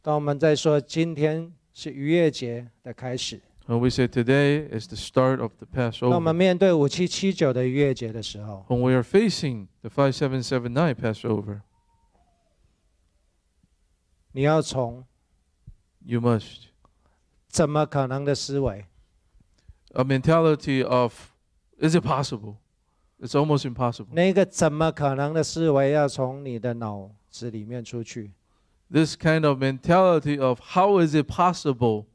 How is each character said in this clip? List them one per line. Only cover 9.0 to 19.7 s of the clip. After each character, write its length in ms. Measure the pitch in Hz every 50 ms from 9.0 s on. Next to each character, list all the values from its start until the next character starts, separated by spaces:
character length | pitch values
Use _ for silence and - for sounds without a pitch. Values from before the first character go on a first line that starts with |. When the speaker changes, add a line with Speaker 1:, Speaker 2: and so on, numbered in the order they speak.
| 117
Speaker 2:
facing 640 | - - 196 233 208 - - - 139 123 107 98 - _ _
the 80 | - 113
five 220 | _ - 139 139 127
seven 300 | - 151 135 131 131 117
seven 300 | - 139 127 120 120 120
nine 220 | 139 170 160 123
Passover, 680 | - - 113 107 - - 120 110 104 101 104 101 104 - _ _ _ _ _ _ _ _ _ _ _ _ _ _ _ _ _ _ _ _ _ _ _ _ _ _ _ _ _ _ _ _ _ _ _ _ _ _ _ _ _ _ _ _ _ _ _ _ _ _ _ _ _
Speaker 1:
你 100 | - 135
要 200 | 139 147 156 160
从 440 | 151 - - 131 123 117 120 127 131 _ _ _ _ _ _ _ _ _ _ _ _ - - _ _ _ _ _ -
Speaker 2:
you 160 | - 120 117
must. 440 | 117 120 117 107 - - - - - _ _ _ _ _ _ _ _ _ _ _ _ _ _ _ _
Speaker 1:
怎 220 | _ - - 165 143
么 160 | 147 151 151
可 220 | 143 - 143 135
能 180 | 123 131 139 143
的 100 | 143 143
思 240 | - - - 135 139
维， 260 | 135 120 98 101 101 _ _ _ _ _ _ _ _ _ _ _ _ _ _ _ _ -